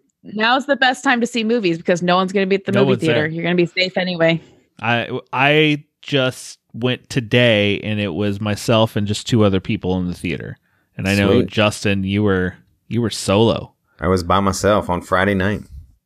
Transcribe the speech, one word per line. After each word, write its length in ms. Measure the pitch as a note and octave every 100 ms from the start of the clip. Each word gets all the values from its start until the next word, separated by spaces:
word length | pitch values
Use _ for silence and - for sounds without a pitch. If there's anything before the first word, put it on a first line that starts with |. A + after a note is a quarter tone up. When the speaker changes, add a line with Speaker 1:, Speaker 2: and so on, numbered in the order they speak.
| _ _
Speaker 1:
now's 420 | - G#3 A3+ C4+ B3
the 100 | C#4
best 260 | C4 C4
time 180 | C#4 B3
to 60 | A#3
see 160 | A#3+
movies 340 | A3 A#3+ F#3 E3
because 240 | - F3
no 140 | F3 F3+
one's 160 | F#3
gonna 140 | G3 F#3+
be 80 | G3
at 100 | -
the 60 |
Speaker 2:
No 100 | G3
Speaker 1:
movie 80 | C3+
Speaker 2:
one's 100 | B2
Speaker 1:
theater. 120 | D#3+ -
Speaker 2:
there. 60 | D#3
Speaker 1:
You're 160 | E3
gonna 120 | E3+ F3
be 100 | E3+
safe 320 | F#3 F#3 F#3+
anyway. 440 | F3+ F3 E3 E3 - _ _ -
Speaker 2:
I, 380 | A2+ A#2+ G2+ B2 -
I 520 | B2 C#3 D3+ D#3 D3 - _
just 560 | - C#3+ B2+ - - - _
went 360 | A2+ B2+ B2 -
today, 720 | C3+ G#2+ A#2+ A#2+ G#2 G#2 G2
and 180 | G#2 G#2+
it 140 | G#2
was 260 | D#2+ G#2 G2+
myself 540 | G#2+ G2+ - A2+ A2+ A2
and 100 | G#2
just 220 | G#2 -
two 160 | A#2
other 160 | G#2 F#2+
people 380 | - G#2+ F#2 F#2
in 80 | F2+
the 60 | F2
theater. 420 | F2+ C#2 - - _ _ _ -
And 100 | F#2+
I 80 | G2+
know, 160 | G2 A2+
Speaker 3:
Sweet. 60 | -
Speaker 2:
Justin, 560 | - G#2 - G#2 G2 F#2+
you 180 | G2+
were, 320 | G#2 F#2 F2+ - _ _ -
you 140 | A2+
were 80 | A2
solo. 600 | - - G2 A2+ - - _ _ -
Speaker 3:
I 80 | F2
was 160 | F#2
by 160 | E2+ F#2+
myself 500 | G2 F#2+ G2 G2+ E2+
on 120 | F2
Friday 340 | - F#2 G2 G2
night. 260 | F#2+ G2+ - - - _